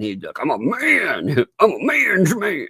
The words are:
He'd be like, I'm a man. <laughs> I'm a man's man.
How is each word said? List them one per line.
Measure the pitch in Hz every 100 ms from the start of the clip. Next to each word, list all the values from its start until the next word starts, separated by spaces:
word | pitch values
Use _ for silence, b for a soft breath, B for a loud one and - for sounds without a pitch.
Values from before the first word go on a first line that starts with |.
He'd | 107 98
be | 82
like, | -
I'm | 143
a | 110
man. | 117 240 311 294 170 110 80 139 -
<laughs> | _
I'm | 214
a | 120 247
man's | 302 269 190 175 233
man. | 208 165